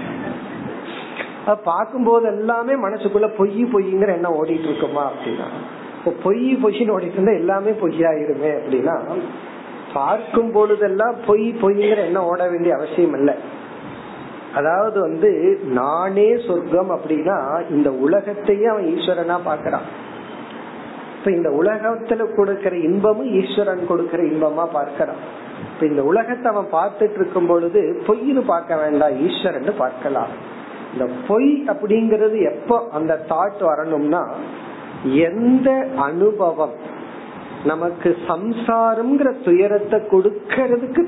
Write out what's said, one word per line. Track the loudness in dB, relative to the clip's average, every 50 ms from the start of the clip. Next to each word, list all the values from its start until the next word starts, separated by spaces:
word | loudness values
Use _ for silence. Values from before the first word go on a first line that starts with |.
| -6 -8 -8 -8 -8 -8 -8 -8 -10 -12 -12 -10 -10 -10 -10 -12 -12 -12 -12 -12 -12 -12 -10 -10 -12 -12 -12 -6 -2 -2 -2 0 0
பார்க்கும்போது | -2 -2 -2 -2 -4 -2 0 2 4 4 4 4
எல்லாமே | 2 0 -2 0 0 0 0 0 -2 -2
மனசுக்குள்ள | -2 -2 -2 -4 -2 -2 0 2 2 2 0 0
பொய் | 2 0 0 2 0 0
பொய்ங்கிற | 2 2 2 0 2 2 2 2 2
எண்ணம் | 2 0 0 0 0 0 0
ஓடிட்டு | 0 0 -2 -2 -2
இருக்குமா | -2 -2 -2 -2 -2 -2 -4 -4
அப்படின்னா, | -6 -6 -6 -6 -6 -6 -8 -8 -10 -10 -12 -12 -14 -14 -14 -14 -12
இப்போ | -6 -4 -4 -4 -2 0
பொய் | 0 0 2 2 0 2
பொய்ன்னு | 2 2 2 2 2 0 0 0
ஓடிட்டு | 0 -2 -2 -2 2
இருந்தா | 2 4 4
எல்லாமே | 2 2 0 0 0 0 0
பொய்யாயிருமே | -2 0 0 -2 0 2 2 2 2 0 0 -2 -2 0 0 -2 -2
அப்படின்னா, | -2 -2 0 0 0 2 0 0 -2 -4 -6 -6 -6 -6 -8 -10 -12 -14 -14 -16 -16 -16 -16 -16 -16 -12 -6 -4
பார்க்கும் | -2 0 0 0 0 -2 0 0 0 2 2 4
பொழுதெல்லாம் | 4 4 4 4 4 2 2 2 2 0 0 -2 -2 2
பொய் | 2 4 4 4 0 -2 0
பொய்ங்கிற | 2 2 4 4 4 4 4
எண்ணம் | 2 2 0 0 0 0
ஓட | 0 0 0 0 0
வேண்டிய | 0 0 2 2 2
அவசியம் | 0 -2 -2 0 2 2 2 2
இல்லை. | 4 2 2 2 0 -4 -12 -14 -14 -14 -16 -16 -14 -14 -14 -14 -14 -14 -16 -16 -14 -14 -16 -16 -16 -12 -6 -2
அதாவது | 0 0 2 2 2 2 4 4 2
வந்து | 2 2 2 4 4 4 6 6 4 4 4 4 2
நானே | 0 0 2 2 2 0 0 0 0 2 4 6 6 4 4
சொர்க்கம் | 2 0 -2 -2 0 0 2 2 2 2
அப்படின்னா, | -2 -2 -2 0 0 0 2 0 0 0 0 -2 -2 -2 -2 0
இந்த | 2 2 2 2 2
உலகத்தையே | 2 2 2 4 2 2 -2 -6 -2 2 2 2 4 4
அவன் | 2 2 2 0
ஈஸ்வரனா | -2 -2 0 0 0 0 0 0 0 -2 -2 -2
பாக்குறான். | -2 -4 -4 -4 -4 -4 -4 -6 -8 -14 -14 -14 -14 -14 -14 -14 -14 -14 -14 -14 -14 -14 -14 -14 -14 -14 -14 -14 -14 -14 -14 -14 -14 -10
இப்ப | -4 0 0
இந்த | 2 2 2 0
உலகத்துல | 2 2 2 2 2 0 -2 -2 -4 -2 -2 -2 -2 0 0 0 2
கொடுக்கிற | 2 2 2 2 0 -2 -2 0
இன்பமும் | 0 2 2 2 4 4 4 4 2 0 0
ஈஸ்வரன் | 2 2 0 0 0 0 0 0 0 -2 0
கொடுக்கிற | 0 0 0 0 0 0 0 0
இன்பமா | 2 2 2 2 0 2 0 -2 0 0
பார்க்கிறான். | -2 -4 -2 -2 -2 -2 -2 -4 -6 -10 -12 -14 -14 -14 -14 -14 -14 -14 -12
இப்ப | -4 0 0
இந்த | 0 2 2 2
உலகத்தை | 4 4 2 2 0 -2 -2 0 0 0
அவன் | 0 -2 0 0
பார்த்துட்டு | 0 0 0 0 2 0 0 2
இருக்கும் | 0 -2 0 0 2 2
பொழுது | 4 4 4 2 2 2 2 2 2 0 -2 0
பொய்ன்னு | 0 0 0 2 0 2 2 2
பார்க்க | 2 0 0 0 0 0
வேண்டாம், | 0 0 2 2 4 4 2 2 2
ஈஸ்வரன் | 0 0 0 0 -2 -2 -2 -2 -2 -4 -2 -2
பார்க்கலாம். | -2 -2 -4 -4 -4 -4 -2 -2 -4 -4 -6 -10 -14 -14 -14 -14 -16 -16 -14 -14 -14 -10 -6
இந்த | -4 -4 -4 -4 -4 -2
பொய் | 0 2 4 4 4 4 2 0
அப்படிங்கிறது | -2 -2 -2 0 2 2 4 4 4 4 4 4 2 2 2 2
எப்போ | 0 0 -2 0 2 2 2 0 -2 -4
அந்த | -2 0 0 0 -2 -2 -2
தாட் | 0 0 0 0 -2 0 0
வரணும்னா, | 0 0 0 0 -2 -2 -2 0 0 0 0 -2 -4 -6 -10 -10 -12 -12 -14 -14 -14 -14 -14 -14 -14 -12 -6 -2
எந்த | 0 2 4 4 4 2 2 4 4 4 6 6 4 2 2 0 -2 -2
அனுபவம் | -2 -2 0 2 2 2 2 4 2 0 0 0 0 -2 -4 -4 -8 -14 -14 -14 -14 -14 -14 -14 -16 -16 -16 -16 -16 -16 -14 -10 -6 -2
நமக்கு | -2 -2 0 -2 -4 -2 0 0 0 0 0 0 -2
சம்சாரம்ங்கிற | -2 -2 -2 -4 -4 -2 -2 0 2 2 2 2 2 0 0 2 2 2 2 2 0 0 2
துயரத்தை | 4 6 6 6 4 2 0 0 2 0 0
கொடுக்கறதுக்கு | 2 4 4 4 4 4 2 -2 -6 -4 -2 0 2 2 2 0 0 0 0 0 0